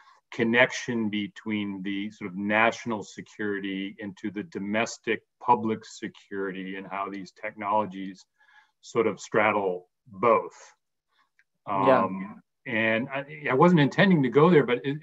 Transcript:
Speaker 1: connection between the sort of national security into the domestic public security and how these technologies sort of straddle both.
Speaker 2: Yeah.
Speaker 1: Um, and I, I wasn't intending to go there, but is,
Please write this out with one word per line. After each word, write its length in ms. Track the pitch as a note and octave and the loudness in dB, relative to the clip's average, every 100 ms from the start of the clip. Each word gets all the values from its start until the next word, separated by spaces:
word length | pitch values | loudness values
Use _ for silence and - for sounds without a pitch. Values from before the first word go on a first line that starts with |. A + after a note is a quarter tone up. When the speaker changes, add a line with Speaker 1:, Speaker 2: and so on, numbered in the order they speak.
| - _ - | -20 _ -12
Speaker 1:
connection 760 | - A2+ A#2+ B2+ - - A#2 G#2+ | -4 2 4 2 0 -6 -4 -2
between 720 | G#2 G2 - A2 G#2 G2+ G2 | -4 -6 -10 -6 -4 -4 -6
the 260 | G2 G2 G#2+ | -8 -6 -8
sort 220 | - G#2 | -10 -12
of 40 | F#2 | -6
national 680 | G2+ G#2+ A2+ A2+ A#2+ G#2+ | -2 2 2 0 -6 -8
security 920 | F#2 - F#2 - G#2 G2+ G2 F#2+ G2 G#2+ | -8 -16 -16 -8 -6 -4 -6 -6 -8 -10
into 320 | G2+ F#2+ G#2+ | -14 -10 -8
the 120 | G2 | -8
domestic 800 | F2 G#2 G2 A2 A#2 - - G#2+ _ _ | -8 -8 -4 -2 -4 -6 -6 -6 _ _
public 460 | - A#2 A2 G#2+ - | 0 0 0 -4 -8
security 880 | - G2+ - - G2 G2 F#2 F#2 F#2+ | -14 -14 -14 -12 -8 -6 -8 -10 -10
and 120 | G2 | -10
how 200 | G2 G2 | -8 -8
these 240 | G2 F2+ | -10 -14
technologies 920 | - G#2+ G#2+ G2+ G#2+ G2 F#2+ F#2+ F#2+ _ _ _ _ _ _ | -14 -14 -8 -2 -2 -2 -6 -12 -14 _ _ _ _ _ _
sort 240 | - A#2+ G#2+ | -6 0 0
of 140 | F#2+ | -2
straddle 680 | - A2+ G#2+ G#2 F#2+ F2+ - _ _ | -2 2 2 2 0 -4 -10 _ _
both. 480 | F#2+ A#2 G2+ F2 - - _ _ _ _ _ _ _ _ _ - | 0 4 4 2 -14 -20 _ _ _ _ _ _ _ _ _ -6
Speaker 2:
Yeah. 320 | G2 G2 B2 | 2 4 4
Speaker 1:
Um, 420 | F#2+ F#2+ G2+ - _ _ C3+ | 2 -4 -10 -14 _ _ -6
and 440 | A2 A2+ A2+ C3+ | 0 0 0 -2
I, 340 | C#3 C#3 D3+ C3+ | -8 -10 -8 0
I 20 | |
wasn't 280 | C3 F3 F3 | 4 6 6
intending 420 | C3+ - G3 E3 | 4 4 4 4
to 60 | B2+ | 4
go 200 | C3+ E3 | 6 8
there, 160 | D#3 A#2+ | 6 4
but 180 | A#2+ C#3 | 0 -2
is, 120 | D3+ | -6